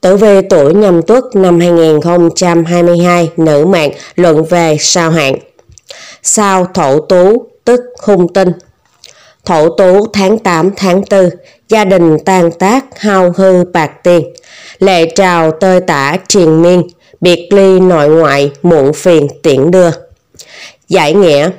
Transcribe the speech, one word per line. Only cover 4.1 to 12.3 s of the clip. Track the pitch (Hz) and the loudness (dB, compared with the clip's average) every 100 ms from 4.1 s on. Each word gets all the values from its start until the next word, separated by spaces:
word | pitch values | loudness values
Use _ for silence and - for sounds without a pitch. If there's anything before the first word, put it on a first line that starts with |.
| - | -2
luận | 175 151 | 0 0
về | 160 175 165 151 | 0 -2 0 -2
sao | - 185 165 | -2 -2 -2
hạn. | 160 139 131 - _ _ - _ - - - | -2 -2 -6 -10 _ _ -20 _ -20 -20 -14
Sao | - - 202 190 180 | -6 -2 0 0 -2
Thổ | 190 147 139 | -2 0 -2
Tú | 151 185 185 233 - _ - | 0 2 2 0 -4 _ -2
tức | 247 247 - | -2 -4 -10
hung | - 196 175 | -2 0 0
tinh. | 185 185 170 _ _ _ _ _ _ _ _ - | 0 -2 -4 _ _ _ _ _ _ _ _ -6
Thổ | 170 156 | 0 0
Tú | 170 190 190 214 | 2 2 2 0
tháng | 208 190 220 | -4 -2 -2
tám | 190 170 175 202 | -2 -2 -2 -4
tháng | 196 180 | -2 -2
tư, | 202 196 180 180 - _ _ | 0 0 0 -2 -20 _ _
gia | 214 202 | -2 0
đình | 190 170 156 | 2 2 0
tan | - | 0